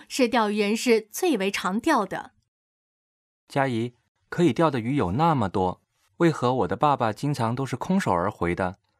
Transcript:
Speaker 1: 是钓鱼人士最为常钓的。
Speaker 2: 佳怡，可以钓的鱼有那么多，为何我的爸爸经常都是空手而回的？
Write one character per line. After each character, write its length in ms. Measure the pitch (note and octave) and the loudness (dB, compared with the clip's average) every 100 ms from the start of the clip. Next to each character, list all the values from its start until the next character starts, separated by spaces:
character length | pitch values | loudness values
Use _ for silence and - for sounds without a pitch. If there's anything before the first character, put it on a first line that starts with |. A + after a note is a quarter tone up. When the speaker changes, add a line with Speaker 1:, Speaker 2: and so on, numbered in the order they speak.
| - | -8
Speaker 1:
是 200 | - A#3+ | 0 2
钓 240 | A#3+ G#3 | 2 0
鱼 80 | G#3 | 0
人 180 | G3+ A3 | 0 0
士 240 | B3+ A3+ A3 | 2 2 2
最 260 | - F4+ A#3 | -2 0 0
为 100 | F#3+ | 0
常 300 | - F#3 G#3 | -2 -4 -2
钓 260 | D#4+ C4+ F#3+ | 0 0 0
的。 280 | - - _ _ _ _ _ _ _ _ _ _ _ _ | -6 -12 _ _ _ _ _ _ _ _ _ _ _ _
Speaker 2:
佳 200 | C#3 C3+ | -2 0
怡， 280 | A2+ A#2+ _ _ _ _ | 0 -4 _ _ _ _
可 140 | - | 0
以 100 | E3+ | 2
钓 160 | A#2 D#3 | 4 2
的 100 | C3 | 0
鱼 160 | A2 C#3+ | -2 -2
有 180 | F#2 | 0
那 200 | A2+ E3 | 2 2
么 160 | C#3+ G2 | 2 0
多， 320 | G2 F#2 - _ _ _ - | 0 -2 -4 _ _ _ 0
为 140 | E3+ | 0
何 220 | - B2 | 2 0
我 140 | B2+ - | 0 -2
的 80 | - | 0
爸 200 | D3+ C3+ | 0 2
爸 160 | A2+ | 0
经 220 | G#2 C#3 | -2 -4
常 220 | C#3+ A2+ A#2 | -2 -2 -2
都 100 | C3 | -6
是 100 | B2+ | -6
空 240 | - F#3+ | -2 -2
手 120 | - | 2
而 180 | F2+ F#2+ | 0 0
回 240 | - F2 | -2 -4
的？ 240 | F2 F#2 F#2+ _ | -2 -4 -6 _